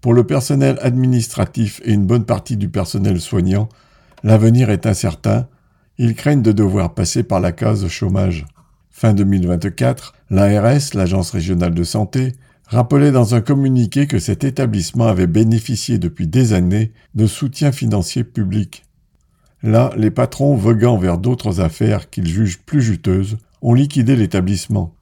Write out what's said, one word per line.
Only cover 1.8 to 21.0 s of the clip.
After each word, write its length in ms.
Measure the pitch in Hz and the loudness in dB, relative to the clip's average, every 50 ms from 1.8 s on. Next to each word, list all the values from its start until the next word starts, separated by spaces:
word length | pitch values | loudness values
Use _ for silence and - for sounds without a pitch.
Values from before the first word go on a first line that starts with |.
| - | -2
et 80 | 110 | 0
une 140 | 107 104 101 | 0 2 2
bonne 180 | 92 120 120 107 | 2 2 0 0
partie 320 | 110 101 101 - - 120 | -2 -4 -4 -4 -6 -4
du 120 | 104 101 113 | -4 -4 -4
personnel 520 | - 101 87 - - 101 98 104 95 87 | -4 -4 -6 -4 -4 -2 0 0 0 -2
soignant, 480 | 82 - - 98 87 92 95 101 110 110 _ _ _ _ _ _ _ _ _ - | -4 -4 -2 0 0 0 0 0 -2 -4 _ _ _ _ _ _ _ _ _ -6
l'avenir 480 | - 107 110 107 107 113 117 123 127 107 | 0 2 4 4 6 4 4 4 4 2
est 160 | 104 95 - | 0 -2 0
incertain. 640 | 113 104 - - 95 78 - - 107 104 113 127 - _ _ _ _ _ _ _ _ _ - | -2 -2 -2 -2 -6 -6 -4 -2 0 0 0 -2 -6 _ _ _ _ _ _ _ _ _ -2
Ils 160 | 120 117 110 | -2 -2 -2
craignent 280 | - - 147 147 139 | 0 0 0 2 2
de 100 | 113 110 | 4 2
devoir 420 | 107 101 107 95 92 101 87 85 - | 2 4 2 2 2 0 -2 -2 -2
passer 280 | - - - - 127 | -2 -4 -2 -2 -4
par 180 | 117 - 104 92 | -2 0 -2 0
la 120 | 90 87 | 0 -2
case 340 | 82 - 113 107 104 98 98 87 | -2 -2 -2 0 0 0 -2 -6
chômage. 580 | - - 101 95 92 95 95 92 87 80 73 73 _ _ _ _ _ _ _ _ | -6 -4 -4 -2 0 0 0 0 -2 -4 -8 -12 _ _ _ _ _ _ _ _
Fin 220 | _ - - 110 | _ 0 2 2
deux 120 | 104 98 101 | 2 4 2
mille 220 | - 196 190 - | 2 2 2 2
vingt-quatre, 680 | 175 90 85 85 101 82 - 120 123 127 - - - _ _ _ _ | 0 0 -2 -2 -6 -4 0 -2 -2 -2 -2 -10 -20 _ _ _ _
l'A 300 | 98 95 - 101 104 107 | -2 -2 0 0 0 2
R 60 | - | 2
S, 280 | 117 135 147 143 - - | 2 2 2 0 -2 -2
l'Agence 360 | 104 95 87 95 95 90 - | -2 -2 0 0 -2 -2 -4
régionale 440 | - 92 80 92 92 87 90 87 82 | -4 -6 -4 -2 0 0 0 0 0
de 100 | 82 85 | -2 -4
santé, 480 | 85 - - 107 95 - 127 131 131 123 - _ _ _ _ _ | -2 -2 -4 -4 -2 -2 -4 -4 -4 -6 -10 _ _ _ _ _
rappelait 460 | _ - 120 123 117 147 139 143 147 | _ 0 0 0 2 2 2 4 4
dans 220 | 135 131 120 101 120 | 4 4 2 4 2
un 60 | 117 | 0
communiqué 680 | 107 - 143 135 139 135 131 123 120 95 - - - | 2 0 0 0 2 2 2 2 0 0 0 0 0
que 120 | 147 - 101 | 0 0 -4
cet 240 | - - 104 - | -2 -2 -4 -2
établissement 640 | - 135 127 - 135 120 110 98 82 - - 120 117 | -4 -4 -2 -2 -2 -2 -2 -2 -4 -4 -2 0 2
avait 200 | 113 104 90 92 | 2 2 2 0
bénéficié 720 | 87 80 104 113 110 113 113 110 - 117 107 - - 117 101 | 2 2 2 2 4 2 0 -2 -4 -6 -6 -4 -4 -4 -2
depuis 280 | 85 85 80 - - | -2 -4 -6 -4 -6
des 260 | 80 80 127 127 113 | -2 2 2 2 2
années 400 | 107 92 90 90 95 107 110 110 - _ _ _ _ | 2 2 2 2 0 0 -2 -2 -6 _ _ _ _
de 120 | 104 110 | 0 0
soutien 460 | 104 - - 143 131 - - 151 143 | 0 0 -4 -6 -6 -4 -2 -2 -2
financier 520 | 131 - 127 113 107 101 85 - - 127 120 | -2 -2 -2 -2 -2 -2 -2 -4 -4 -6 -6
public. 600 | - _ - 104 92 95 107 98 - - - _ _ _ _ _ _ _ _ _ _ _ _ _ _ _ _ | -6 _ -4 -4 -2 -2 -4 -4 -6 -10 -20 _ _ _ _ _ _ _ _ _ _ _ _ _ _ _ _
Là, 300 | - 110 110 113 131 131 - | -2 2 2 2 2 2 0
les 140 | 123 107 107 | 0 -2 0
patrons 440 | - - 120 120 - - 135 143 143 | 0 0 -2 -2 -2 -2 0 0 2
voguant 420 | 117 95 110 117 107 110 123 117 | 2 2 2 2 4 4 2 2
vers 200 | 98 | 2